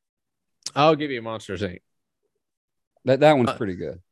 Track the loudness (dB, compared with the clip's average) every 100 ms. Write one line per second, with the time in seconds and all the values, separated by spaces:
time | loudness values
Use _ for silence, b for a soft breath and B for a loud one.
0 | _ _ _ _ _ _ -10 0 2 2
1 | -2 -8 -8 -10 -8 -6 -6 -8 _ _
2 | _ _ _ _ _ _ _ _ _ _
3 | -2 4 6 6 2 0 -6 -6 -10 -12
4 | _